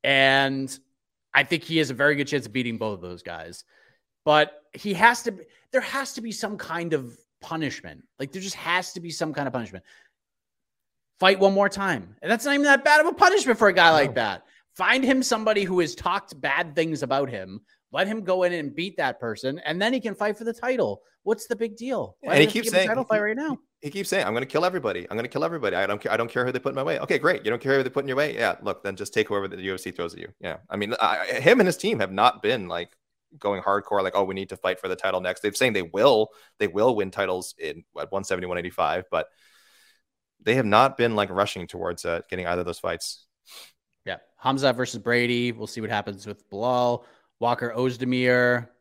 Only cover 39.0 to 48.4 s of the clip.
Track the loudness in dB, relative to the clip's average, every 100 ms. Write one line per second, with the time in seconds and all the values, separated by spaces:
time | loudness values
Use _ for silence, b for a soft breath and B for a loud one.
39 | -2 -4 -4 b b b b b b b
40 | _ _ _ _ 0 2 6 6 6 4
41 | 0 2 0 0 -2 -2 -10 -8 -8 -6
42 | -4 -4 -6 -8 -4 -2 -4 -6 -6 -6
43 | -8 -14 _ _ _ B B _ _ _
44 | -14 -14 _ _ -2 2 0 0 -4 -6
45 | -2 0 2 0 -2 -6 -12 -10 -6 -6
46 | -6 -12 -14 -16 _ -6 -2 0 0 -2
47 | b b b _ -2 0 -2 -2 -4 -2
48 | -4 0 2 4